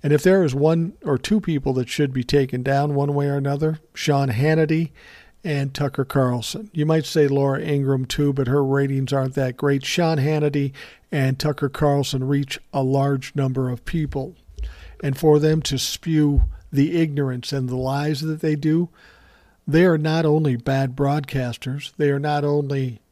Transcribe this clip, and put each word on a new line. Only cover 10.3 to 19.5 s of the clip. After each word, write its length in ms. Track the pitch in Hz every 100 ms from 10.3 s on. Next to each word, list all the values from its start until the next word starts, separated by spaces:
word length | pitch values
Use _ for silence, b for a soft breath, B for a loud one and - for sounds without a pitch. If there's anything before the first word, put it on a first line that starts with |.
| 156 151 143 139 135 B B B
and 260 | 151 135 131
Tucker 320 | 151 143 139
Carlson 540 | - 151 143 135 135
reach 340 | 131 143 139 - -
a 80 | 139
large 540 | 135 139 139 139 135 -
number 340 | 135 131 127
of 160 | 123 -
people. 480 | 170 147 143 131 180 _ - B B B B
And 120 | 143 131
for 220 | 160 151
them 240 | 156 160
to 140 | - 135
spew 680 | - - - 156 147 143 - B B
the 280 | 135 147 170
ignorance 540 | 160 143 139 127 -
and 160 | 139 127
the 60 | 127
lies 460 | 131 139 147 151
that 200 | 160 156
they 140 | 160 151
do, 340 | 151 160 175 b b b b b b